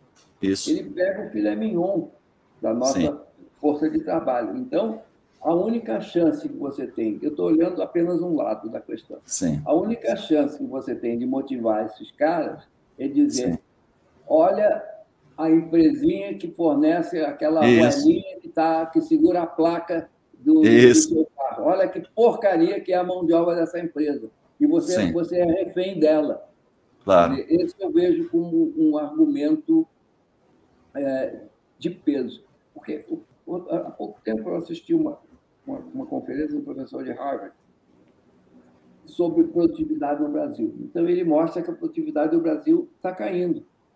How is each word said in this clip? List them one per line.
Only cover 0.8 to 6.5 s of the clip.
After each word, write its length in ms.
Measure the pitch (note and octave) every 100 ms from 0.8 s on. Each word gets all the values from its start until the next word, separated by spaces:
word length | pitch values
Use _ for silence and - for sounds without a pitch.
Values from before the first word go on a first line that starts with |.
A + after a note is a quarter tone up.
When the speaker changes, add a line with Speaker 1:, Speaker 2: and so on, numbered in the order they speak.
| -
Speaker 2:
pega 360 | E3 F#3 G3 G#3+
o 40 |
filé 240 | G#3+ G#3
mignon 540 | G#3+ A3 F3 F3+ G3 - - _ _ _ _
da 120 | A2+
nossa 280 | A#2+ B2+ C#3
Speaker 1:
Sim. 160 | F#2+ - - _ - _
Speaker 2:
força 300 | D3 D3 D#3
de 100 | D#3
trabalho. 560 | - - C3 B2 - B2+
Então, 460 | - E3 A3 A3 - _ _ _
a 120 | D3
única 480 | E3+ G#3 A#3 - G#2
chance 480 | - F3 E3 -
que 80 | -